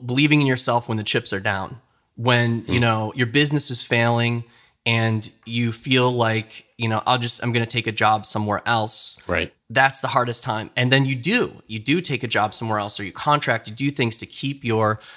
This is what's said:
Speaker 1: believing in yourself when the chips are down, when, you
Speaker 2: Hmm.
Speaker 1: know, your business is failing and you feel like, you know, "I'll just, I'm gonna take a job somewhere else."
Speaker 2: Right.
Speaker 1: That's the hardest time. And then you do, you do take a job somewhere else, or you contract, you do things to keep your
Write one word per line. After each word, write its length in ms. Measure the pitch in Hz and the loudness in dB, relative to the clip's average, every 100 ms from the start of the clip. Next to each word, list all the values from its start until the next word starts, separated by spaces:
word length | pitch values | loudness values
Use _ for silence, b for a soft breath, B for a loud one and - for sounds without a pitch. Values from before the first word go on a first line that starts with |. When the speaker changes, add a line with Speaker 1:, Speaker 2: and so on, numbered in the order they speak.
| 123 | -2
Speaker 1:
believing 340 | 127 147 147 | 2 4 4
in 80 | 135 | 4
yourself 400 | 127 - 120 117 | 2 2 0 0
when 100 | 110 | -4
the 60 | |
chips 300 | 104 123 - | -2 -2 -2
are 80 | 98 | -2
down, 400 | 107 98 95 120 _ _ _ - | -2 -4 -6 -12 _ _ _ -4
when, 480 | 117 120 120 117 - | 2 2 2 -2 -2
you 80 | 120 | 0
Speaker 2:
Hmm. 40 | |
Speaker 1:
know, 340 | 120 110 110 - | 2 0 -2 -2
your 120 | 120 | 0
business 420 | 131 147 147 - | 2 2 2 0
is 140 | 123 | -2
failing 640 | - 117 117 117 117 117 117 b b b - | 0 2 2 2 0 -2 -8 b b b -2
and 440 | 117 113 110 - - - | 0 2 -2 -4 -12 -8
you 280 | 117 120 | -2 -2
feel 360 | 113 139 131 127 | -4 0 2 2
like, 560 | 123 113 110 110 - - - | 2 0 0 -4 -14 -20 -6
you 100 | 113 | -2
know, 160 | 110 - | 0 0
"I'll 120 | 123 | 0
just, 260 | 120 - | 0 -2
I'm 80 | 120 | 0
gonna 140 | 117 113 | 0 0
take 220 | 120 113 | -2 -4
a 40 | |
job 340 | 107 107 110 101 | 0 2 2 0
somewhere 360 | 110 104 101 - | -2 -2 -2 0
else." 560 | 117 107 - - - - | 0 0 0 0 -2 -4
Speaker 2:
Right. 260 | 85 87 - - | -2 -2 -10 -4
Speaker 1:
That's 300 | 113 135 - | 2 2 2
the 80 | 127 | 0
hardest 340 | 131 120 117 | 0 0 -2
time. 300 | - 110 107 - | -2 -4 -4 -2
And 120 | 123 | 4
then 160 | 135 135 | 4 4
you 100 | 135 | 0
do, 460 | 143 240 202 - - | 0 0 -2 -6 -12
you 100 | 110 | -6
do 220 | 110 165 | -2 0
take 240 | 175 135 | 0 -4
a 40 | 120 | -2
job 260 | 110 107 | 0 0
somewhere 260 | - 113 107 | 0 -2 -2
else, 200 | 104 - | -2 -4
or 40 | |
you 80 | 101 | -6
contract, 560 | - - 147 139 113 - | -4 0 2 2 -2 -4
you 80 | 110 | -4
do 160 | 139 | -4
things 260 | 139 117 - | 0 -2 -2
to 60 | - | -8
keep 380 | - 139 139 | -8 -8 -6
your 380 | 120 110 107 110 B | -2 2 2 0 B